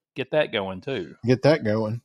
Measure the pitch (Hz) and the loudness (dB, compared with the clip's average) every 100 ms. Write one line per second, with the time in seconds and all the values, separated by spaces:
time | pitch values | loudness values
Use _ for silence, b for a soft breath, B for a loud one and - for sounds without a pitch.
0 | _ - 127 156 131 107 95 95 135 131 | _ -10 -4 -2 0 -2 -4 -6 -6 -6
1 | 85 - 113 127 139 156 110 110 107 117 | -8 -4 0 4 4 2 2 0 -2 -6